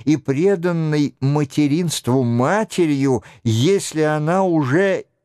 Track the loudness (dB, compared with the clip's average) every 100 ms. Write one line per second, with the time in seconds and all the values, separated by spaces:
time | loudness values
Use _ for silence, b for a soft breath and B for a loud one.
0 | -2 -2 0 0 2 0 0 -2 0 0
1 | 0 0 -2 0 -2 0 0 0 -2 -4
2 | -2 0 0 0 0 0 -2 -2 0 2
3 | 0 0 B B -2 0 2 0 -2 -2
4 | -2 0 -2 0 0 0 0 0 0 -2
5 | -6 _